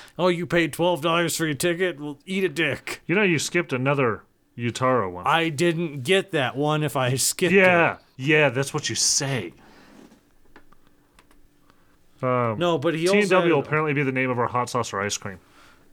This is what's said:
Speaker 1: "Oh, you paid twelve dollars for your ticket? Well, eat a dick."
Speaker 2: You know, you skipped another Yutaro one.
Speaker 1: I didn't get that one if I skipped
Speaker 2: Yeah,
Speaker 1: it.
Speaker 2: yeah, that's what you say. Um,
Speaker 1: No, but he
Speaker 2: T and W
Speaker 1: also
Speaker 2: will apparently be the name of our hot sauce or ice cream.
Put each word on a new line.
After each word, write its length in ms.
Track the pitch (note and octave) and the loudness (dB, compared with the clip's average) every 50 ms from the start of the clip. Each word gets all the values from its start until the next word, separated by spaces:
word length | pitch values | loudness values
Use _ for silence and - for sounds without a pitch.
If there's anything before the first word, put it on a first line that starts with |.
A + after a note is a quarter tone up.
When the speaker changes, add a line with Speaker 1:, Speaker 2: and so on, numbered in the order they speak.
| - - _ - | -20 -16 _ -2
Speaker 1:
"Oh, 100 | F3 F#3 | 0 0
you 180 | F3+ E3 F3 | 0 0 -2
paid 260 | B2+ F3 F3 E3 D#3 B2+ | 0 0 0 0 0 0
twelve 280 | - E3 F3+ F3+ D3 | 0 0 0 0 0
dollars 340 | C#3+ E3+ E3 E3+ E3+ D#3+ - | 0 0 0 2 0 0 -2
for 100 | - D#3+ | -2 -2
your 100 | D#3 D3 | -2 -2
ticket? 440 | C3 F3 F3 E3+ E3+ F#3 F3+ D3+ C#3 | -2 -2 -2 0 0 -2 -2 -4 -6
Well, 200 | D3 D3 C#3+ - _ | -10 -12 -12 -12 _
eat 180 | F#3 F#3+ G3 F#3+ | -6 -4 -2 -2
a 60 | F3 | -2
dick." 520 | C#3+ E3 D#3+ C#3+ A#2 - - - - - - - | -2 -2 -2 -2 -2 -6 -8 -12 -12 -12 -6 -2
Speaker 2:
You 80 | E3 | 0
know, 80 | G#3 G#3+ | 2 2
you 160 | F#3+ E3 C3+ | 2 2 2
skipped 340 | - - - F3 E3+ - C3+ | 0 -2 -2 -4 -2 -2 -4
another 500 | B2 B2+ C#3 D3 C#3 C3 A#2 G2+ G2+ - _ _ _ _ _ _ A#2+ | -2 0 0 0 2 2 0 0 -4 -8 _ _ _ _ _ _ -6
Yutaro 540 | A#2 A#2 A2 - C3 B2+ B2+ A#2+ G2+ F#2 | -4 -4 -2 0 0 2 2 2 0 -2
one. 140 | F2 F2+ F#2 C3+ | -6 -6 -2 0
Speaker 1:
I 220 | D3+ E3 E3 E3 | 0 2 0 -2
didn't 540 | D3 B2+ F3 F3 D#3+ E3 F3 D#3 C#3 C#3 B2 | -2 0 0 0 0 0 -4 -6 -6 -8 -2
get 280 | C3+ F#3+ G3 F#3 - | 0 0 0 0 -2
that 240 | - D3+ C3 A#2+ A2 | -2 -2 -2 -2 -2
one 280 | C3+ D3 D3+ D3+ D3+ D3+ | -2 0 0 0 0 -2
if 120 | C#3+ - | -2 -2
I 200 | C3+ C3 B2 C3+ | -2 -2 0 0
skipped 380 | B2+ - - - - F#3 E3 F3+ | 0 -2 -2 -2 0 0 4 6
Speaker 2:
Yeah, 400 | G3 F#3 F#3 F3+ E3+ E3 B2 F#2 | 6 6 6 6 6 4 2 0
Speaker 1:
it. 40 | - - _ _ - | -2 -10 _ _ -6
Speaker 2:
yeah, 320 | C3 D3 D#3 D3+ D3+ C3+ | 0 2 4 4 4 4
that's 240 | A#2 C3+ C3+ - - | 2 0 -2 -2 -4
what 140 | D3+ - - | -6 -4 -4
you 60 | A2+ | -4
say. 580 | - - - - - D3 C3+ C#3 A#2+ F2+ E2+ - - - - - - - - - - - - - _ _ _ _ _ _ - - - - - - - _ _ _ _ _ _ _ _ _ _ _ - - _ _ _ _ _ _ _ _ _ _ _ _ _ _ _ | -2 0 0 0 0 -2 -2 -4 -4 -6 -8 -12 -18 -20 -20 -20 -20 -20 -20 -20 -20 -20 -20 -20 _ _ _ _ _ _ -20 -20 -20 -20 -20 -20 -20 _ _ _ _ _ _ _ _ _ _ _ -20 -20 _ _ _ _ _ _ _ _ _ _ _ _ _ _ _
Um, 360 | C3 B2+ B2 B2 A#2+ A2+ A2 C#3+ | -2 -2 0 0 0 0 -2 0
Speaker 1:
No, 200 | F3 F3 E3+ D3 | 0 0 0 0
but 160 | C3 E3+ D3+ | 0 -2 -2
he 120 | D#3+ E3+ F#3 | 0 0 2
Speaker 2:
T 120 | G3+ G#3 | 4 4
and 80 | G#3 F#3 | 4 4
W 60 | F#3 F#3 F3 E3+ D#3+ | 4 4 4 4 2
Speaker 1:
also 20 | |
Speaker 2:
will 100 | D3 C3+ | 2 0
apparently 280 | C3 D3 D#3 D#3 D3+ C#3+ | 0 -2 -2 0 0 0
be 100 | C#3+ D3 | 0 0
the 80 | C3 | 0
name 180 | B2+ C3 C3 B2+ | 0 -2 -2 0
of 100 | B2 A#2+ | 0 0
our 80 | A#2+ - | -2 0
hot 220 | A#2+ B2 A#2+ - | 0 -2 -4 -2
sauce 240 | - B2 A2 - - | -2 -4 -4 -2 -4
or 80 | G2 | -4
ice 160 | G2+ G#2 - - | -2 -2 -4 -6
cream. 220 | - G#2 F#2+ F2 - _ _ - - - - _ _ _ | -8 -12 -14 -14 -18 _ _ -20 -20 -20 -20 _ _ _